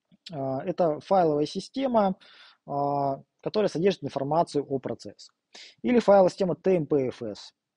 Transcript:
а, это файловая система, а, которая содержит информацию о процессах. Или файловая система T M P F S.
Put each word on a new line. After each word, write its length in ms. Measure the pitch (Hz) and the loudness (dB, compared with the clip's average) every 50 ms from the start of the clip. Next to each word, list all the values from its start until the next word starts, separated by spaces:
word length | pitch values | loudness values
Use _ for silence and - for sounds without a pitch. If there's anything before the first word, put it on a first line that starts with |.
| _ _ _ _ - - | _ _ _ _ -18 -14
а, 320 | 170 139 135 135 131 135 - | -10 -8 -6 -4 -4 -6 -4
это 340 | 190 165 - 180 160 151 - | -4 -2 0 0 0 0 -2
файловая 460 | - - 190 190 175 160 147 147 151 | -2 0 2 4 4 4 2 0 -2
система, 680 | - - 196 - - - 262 269 262 240 220 202 190 190 - - - - - - - _ _ _ | -2 -4 -8 -10 -10 -8 -6 -4 0 2 2 2 2 0 -4 -10 -20 -20 -20 -20 -20 _ _ _
а, 560 | - 147 143 143 143 143 143 139 139 135 143 - _ _ _ | -8 -6 -4 -2 -2 -2 -2 -2 -2 -4 -6 -10 _ _ _
которая 280 | - 156 - 214 202 175 | -10 -6 -2 -2 -2 -2
содержит 340 | - 147 175 196 185 - 143 | 0 0 0 0 -2 -2 -6
информацию 600 | 127 - 139 139 139 151 165 170 - - 147 135 - | -8 -6 -6 -4 -2 0 0 0 0 -2 -4 -4 -4
о 120 | 139 131 | -6 -6
процессах. 560 | - 120 117 - - 104 - - - - _ _ _ _ - - - - - _ - | -6 -6 -10 -10 -12 -18 -18 -20 -20 -20 _ _ _ _ -20 -20 -20 -20 -14 _ -2
Или 160 | 233 247 233 | 2 2 4
файловая 300 | - 196 202 196 185 175 | 6 6 8 8 8 6
система 260 | - - 196 175 151 | 4 0 -2 -2 -2
T 200 | - - 190 190 | -2 0 0 2
M 120 | 175 147 - | 2 2 0
P 200 | 156 143 131 123 | 0 0 0 -2
F 120 | - - | -4 -8
S. 320 | 120 107 98 - - - _ _ _ _ _ | -10 -10 -10 -12 -16 -20 _ _ _ _ _